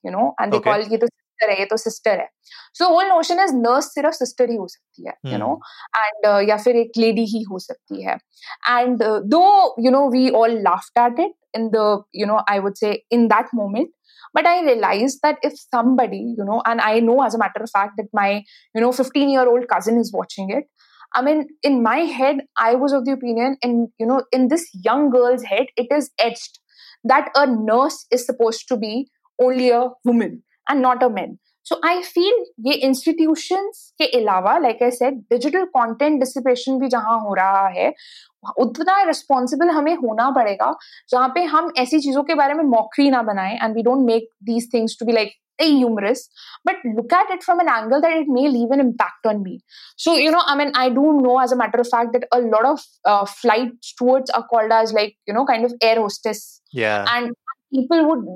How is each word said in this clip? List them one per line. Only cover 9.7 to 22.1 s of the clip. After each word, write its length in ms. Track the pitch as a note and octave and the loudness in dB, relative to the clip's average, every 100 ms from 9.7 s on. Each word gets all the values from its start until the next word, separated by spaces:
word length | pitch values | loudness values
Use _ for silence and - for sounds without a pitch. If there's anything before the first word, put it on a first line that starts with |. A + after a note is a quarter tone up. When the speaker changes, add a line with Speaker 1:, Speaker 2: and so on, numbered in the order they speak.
| - | 2
Speaker 1:
you 120 | B3 | 2
know, 160 | C4 C#4 | 4 2
we 240 | B3+ B3+ | 2 2
all 180 | A3 A3+ | 2 2
laughed 480 | A3+ F#3+ F#3 - A#3+ | 2 0 0 -2 0
at 220 | A#3+ A#3+ | 0 0
it 140 | E4+ - _ | -4 -6 _
in 160 | A3 A3+ | -6 -2
the, 320 | G#3+ G#3 G#3 - | 0 0 0 -6
you 140 | F#3+ G#3 | -6 -2
know, 160 | G#3+ - | -2 0
I 100 | G3+ | -2
would 180 | G3 G3 | -4 -4
say 280 | G#3 G3+ - | -4 -4 -2
in 180 | A#3+ A3+ | 2 4
that 200 | G#3+ - | 2 0
moment, 380 | A3+ G3+ G#3+ E4 _ _ _ - | -6 -4 -4 -6 _ _ _ -6
but 120 | D#4 E4+ | 0 2
I 160 | F4+ | 2
realized 580 | D#4 A#3 F#3+ G3+ C4 C4+ | 2 2 0 0 -2 0
that 160 | D4+ D4 | -2 0
if 160 | D4 D4 | -4 -6
somebody, 760 | - B3 A#3 C4 G#3+ G3 A#3 A3 | -6 0 2 2 0 -4 -8 -8
you 80 | |
know, 160 | G3 A3+ A3 | -4 -2 -2
and 140 | A3+ | 0
I 200 | G#3+ A3+ | 0 2
know 220 | A#3 B3+ | 4 2
as 120 | A#3+ | 2
a 40 | A3 | 0
matter 240 | G3 G#3+ | -4 -4
of 80 | A3+ | -4
fact 260 | G3+ G3+ G3+ | -2 -2 -6
that 120 | G#3 | -6
my, 320 | G#3+ G3+ G3+ G3+ - _ | -2 0 -2 -8 -20 _
you 60 | A3 | -2
know, 120 | A#3+ | 0
fifteen-year-old 760 | B3 C4 C#4+ C#4 C4+ B3 A#3+ B3 | 0 -2 0 2 2 4 2 0
cousin 300 | A3 G3+ A#3 | -2 0 0
is 140 | G3+ | 0
watching 380 | F#3+ F#3 - F#3+ | -4 -8 -10 -6
it, 180 | B3 D4 _ _ _ - | -6 -8 _ _ _ -6
I 80 | - | -2
mean, 260 | C4+ D#4 D4 - | 0 -2 -4 -4
in 200 | C#4+ B3+ | 0 2
my 160 | A3 C4 | 2 0
head, 400 | E4+ | -2